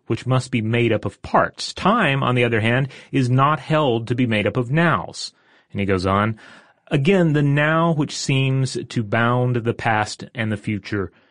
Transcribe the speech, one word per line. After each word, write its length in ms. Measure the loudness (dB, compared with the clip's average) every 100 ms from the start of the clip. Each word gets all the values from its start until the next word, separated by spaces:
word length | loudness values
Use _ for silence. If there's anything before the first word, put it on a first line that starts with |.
| -6
which 200 | -6 0
must 240 | -2 0
be 100 | -4
made 300 | 0 0 2
up 140 | 0 -2
of 160 | -10
parts. 500 | -2 0 0 -2 -12
Time, 480 | -4 0 2 2 0
on 120 | 0 2
the 80 |
other 160 | 2 2
hand, 300 | 2 0 -2 -8 -6
is 180 | -2 2
not 300 | 2 2 0
held 480 | 0 0 2 0 -2
to 60 | -2
be 120 | 0
made 180 | 2 0
up 120 | -2
of 120 | -2
nows." 600 | 0 2 0 -4 -12 -14 _ _ _ _
And 80 | -6
he 60 | 0
goes 180 | 0 2
on, 320 | 2 0 -2 -12 -20 _ _ -4
"Again, 420 | 0 2 4 4
the 100 | 2
now 520 | 2 2 2 2 0
which 220 | 0 -2 -4
seems 600 | -2 0 0 0 -2 -4 -6
to 120 | -6
bound 540 | -2 2 2 2 0 -2
the 180 | -2
past 520 | -2 0 0 0 -6 -14 -6
and 160 | -4
the 60 | -4
future, 540 | -4 -6 -6 -6 -6 _ _